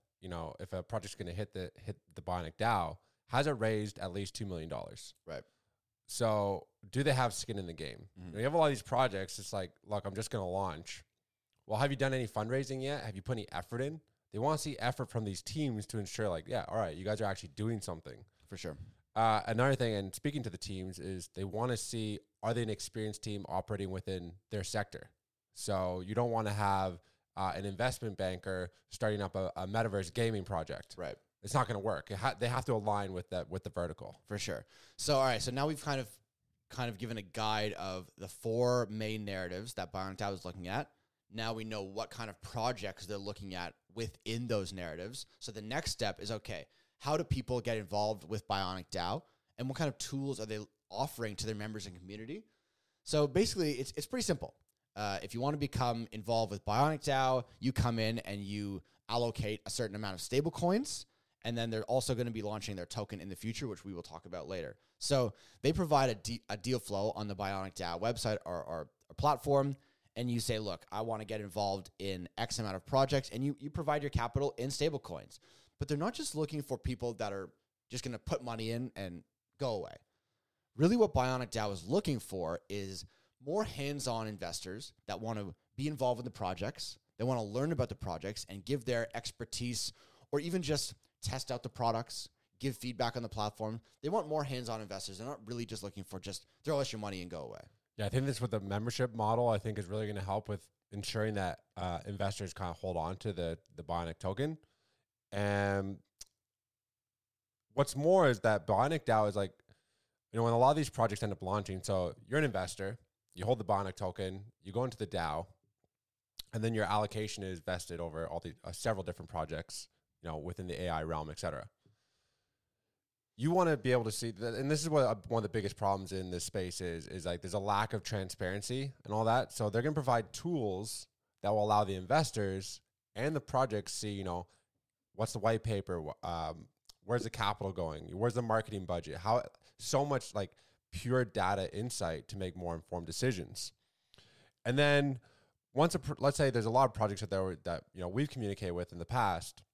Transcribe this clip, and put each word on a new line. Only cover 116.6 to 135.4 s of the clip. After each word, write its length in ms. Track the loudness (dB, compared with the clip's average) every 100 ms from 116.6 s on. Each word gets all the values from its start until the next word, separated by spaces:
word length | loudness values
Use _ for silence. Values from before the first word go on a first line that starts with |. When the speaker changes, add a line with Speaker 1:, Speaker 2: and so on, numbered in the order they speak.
Speaker 1:
then 120 | 2
your 100 | 2
allocation 580 | 4 4 2 0 -4 -4
is 160 | -6 -4
vested 380 | -2 -4 -4 -4
over 300 | -4 -4 -4
all 120 | -4
the, 140 | -6 -10
uh, 100 | -10
several 300 | -2 0 0
different 280 | -2 -8 -6
projects, 580 | -4 -2 -4 -6 -10 -14 _ _ _
you 60 | -8
know, 80 | -6
within 300 | -6 -6 -6
the 160 | -4
A 60 | -2
I 140 | 0
realm, 280 | 0 -4 -4
et 80 | -4
cetera. 280 | -4 -4 -10 _ _ _ _ _ _ _ _ _ _ _ _ _ _ _ _ -2
You 140 | 4
wanna 260 | 6 6 4
be 160 | 4
able 120 | 4
to 80 | 4
see 180 | -2 -4
that, 240 | -4 -4
and 160 | -2 2
this 100 | 2
is 80 | 4
what, 160 | 6
uh, 100 | 6 4 2
one 120 | 0
of 20 |
the 80 | 2
biggest 260 | 0 0 2
problems 360 | 2 2 0
in 180 | -4 -2
this 140 | -2
space 360 | -2 -2 -2 -2
is, 260 | -4 -4 -6
is, 200 | -4 -2
like, 160 | -2
there's 100 | -2
a 60 | 0
lack 340 | 4 4 4
of 100 | 0
transparency 920 | -2 -4 -4 -4 -2 -2 -4 -4 -4 -8
and 80 | -2
all 140 | 2 6
that. 260 | 4 2
So 160 | 0 2
they're 140 | 2
gonna 100 | 2
provide 400 | 2 4 4 2
tools 760 | -4 -2 0 0 0 -4 -8 -12 _ _ _
that 80 | 2
will 120 | 4
allow 220 | 6 6
the 120 | 6 0
investors 840 | 2 4 4 2 0 0 -4 -10 _ _ _
and 220 | -2 0 0
the 40 |
projects 520 | 0 2 4 2 -2
see, 200 | -4 -4
you 120 | -2
know, 220 | -2 -2 -4 _ _ _ _ _ _
what's 200 | -2 -2
the 40 |
white 240 | 2